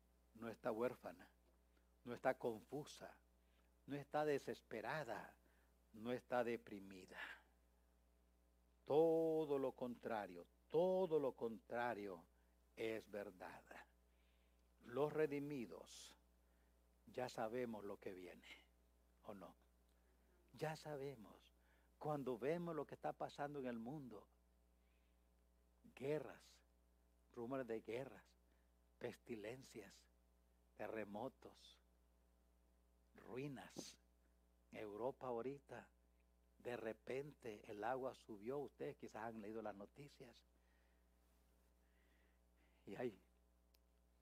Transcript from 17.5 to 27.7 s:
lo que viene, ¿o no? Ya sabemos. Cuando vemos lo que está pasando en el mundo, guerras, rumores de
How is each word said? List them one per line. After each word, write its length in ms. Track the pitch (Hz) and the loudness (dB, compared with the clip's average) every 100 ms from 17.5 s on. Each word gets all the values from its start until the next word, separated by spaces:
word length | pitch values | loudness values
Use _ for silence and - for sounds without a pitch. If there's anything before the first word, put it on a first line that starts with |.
| 123 123 107 101 | 2 0 0 -4
lo 120 | 98 | -4
que 160 | 113 | -6
viene, 340 | 92 87 80 - - - - - - _ - | -6 -8 -12 -14 -18 -18 -20 -20 -20 _ -18
¿o 100 | - | -12
no? 220 | 101 85 - - - - - - - - - - | -10 -12 -14 -20 -20 -20 -20 -20 -20 -20 -20 -20
Ya 220 | 117 156 156 | -2 0 0
sabemos. 600 | 151 147 139 127 98 - - - - - - - | -4 -4 -4 -6 -12 -16 -20 -20 -20 -20 -20 -6
Cuando 400 | 147 147 127 120 | 0 2 2 2
vemos 380 | 127 175 170 160 | 4 4 2 0
lo 100 | 139 | -2
que 100 | 127 | -2
está 180 | 151 | -2
pasando 460 | 151 147 - 147 147 | 0 -2 -2 -2 0
en 80 | 127 | 0
el 120 | 117 | 0
mundo, 480 | 113 156 131 104 - _ _ _ _ - - - _ - - - - - - - - - | -2 -4 -6 -10 -12 _ _ _ _ -20 -20 -20 _ -20 -20 -20 -20 -20 -20 -20 -20 -4
guerras, 480 | 131 151 117 85 - - - _ - - - - - | 2 2 0 -10 -16 -20 -20 _ -20 -20 -20 -20 -16
rumores 320 | - 117 135 | -6 0 0
de 140 | 123 | 2